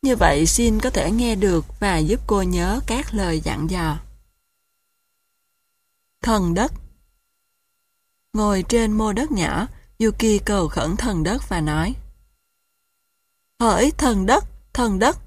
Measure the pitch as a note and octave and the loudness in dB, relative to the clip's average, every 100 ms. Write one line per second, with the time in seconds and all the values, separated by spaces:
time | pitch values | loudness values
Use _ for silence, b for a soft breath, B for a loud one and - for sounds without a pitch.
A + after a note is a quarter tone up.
0 | C#4 A#3+ E3+ D3 D#3+ - A#3+ A3 B3+ A3 | 0 2 4 4 2 2 2 2 0 -2
1 | D#3+ A3+ A#3+ G#3+ G3 E3+ - - G3+ E3+ | 0 0 0 0 2 0 -2 -4 -2 0
2 | D#3 A#3+ - G#3 F#3 F3+ F3 A3+ - A#3 | 0 -2 0 0 0 0 0 -2 -4 -6
3 | D4 A3 F#3 D#3+ D#3+ - D#3+ F#3 E3 D3+ | -4 -4 -2 -2 -4 -4 -4 -2 -4 -4
4 | - - _ _ _ _ _ _ _ _ | -10 -20 _ _ _ _ _ _ _ _
5 | _ _ _ _ _ _ _ _ _ _ | _ _ _ _ _ _ _ _ _ _
6 | _ _ - A3 F3 F3 A#3 - - _ | _ _ 0 0 2 0 -2 -4 -14 _
7 | _ _ _ _ _ _ _ _ _ _ | _ _ _ _ _ _ _ _ _ _
8 | _ _ _ G#3+ G#3 G3 F3+ A#3 A3 G#3+ | _ _ _ -2 0 0 2 2 2 0
9 | A3 G3+ D4+ A#3 D#3 D#3+ A3+ b b _ | 0 -2 -2 -2 -2 -2 -6 b b _
10 | A3 - A3+ G#3 - G3+ D#3+ - D#3 G3+ | -2 2 2 2 0 0 0 -2 -2 -2
11 | B3 F#3 D#3+ B3 - F3+ D3+ D3+ E3+ C4 | -2 0 -2 -2 -4 -4 -2 -2 -2 -4
12 | - - _ _ _ _ _ _ _ _ | -12 -20 _ _ _ _ _ _ _ _
13 | _ _ _ _ _ _ A#3 F#3 C4 - | _ _ _ _ _ _ 2 4 2 2
14 | C#4+ G#3 F#3+ C#4+ - - _ - A#3+ F#3+ | 0 2 4 2 2 -14 _ -2 0 2
15 | A#3 - | 2 0